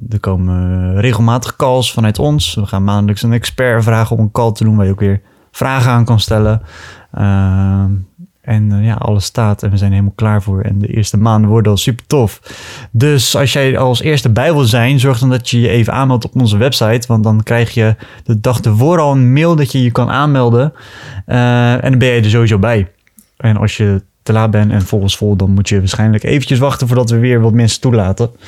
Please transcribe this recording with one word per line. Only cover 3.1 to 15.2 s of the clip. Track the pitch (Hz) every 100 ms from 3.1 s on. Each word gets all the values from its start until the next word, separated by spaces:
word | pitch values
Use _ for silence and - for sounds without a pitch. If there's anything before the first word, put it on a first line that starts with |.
| 104
een | 117
expert | 117 - - 127 113
vragen | 113 113 107 113
om |
een | 107
call | 123 117
te | 107
doen | 110 107
waar | 98
je |
ook | 98
weer | 101 98 - _ _
vragen | - 131 135 127
aan | 120
kan | 113 110
stellen. | - 110 107 110 - - - - -
Ehm, | - 101 98 95 95 95 98 98 98 95 - 175 _
en, | - 107 104
eh, | 101
ja, | 110
alles | 107 - 104
staat | - - 107 101
en | 101
we | 98
zijn | 98
helemaal | 98 101
klaar | - 110 104
voor. | 101 95
En | 104 101
de | 104
eerste | 113 104 101
maanden | 113 110 104
worden | 113 107
al | 101
super | - 117 -
tof. | 151 107 - - - - - 127
Dus | 117 147 143 117 113
als | 113
jij | 143 135 131
als | 131 120
eerste | 156 147 117
bij | 107 151
wil | 147
zijn, | 120 117 120 139
zorg | 135
dan | 120